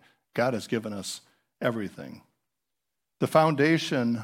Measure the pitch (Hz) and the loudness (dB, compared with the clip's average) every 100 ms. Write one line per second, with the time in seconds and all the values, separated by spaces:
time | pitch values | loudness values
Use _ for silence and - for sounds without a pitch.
0 | _ _ _ - 123 113 - 117 107 101 | _ _ _ -2 0 0 -4 -4 -4 -8
1 | 92 - - _ _ _ 127 113 98 - | -10 -12 -16 _ _ _ -4 -4 -6 -10
2 | 67 - - _ _ _ _ _ _ _ | -16 -16 -20 _ _ _ _ _ _ _
3 | _ _ 135 156 160 147 147 160 - 143 | _ _ 2 4 4 4 4 2 0 0
4 | 120 117 | 0 -2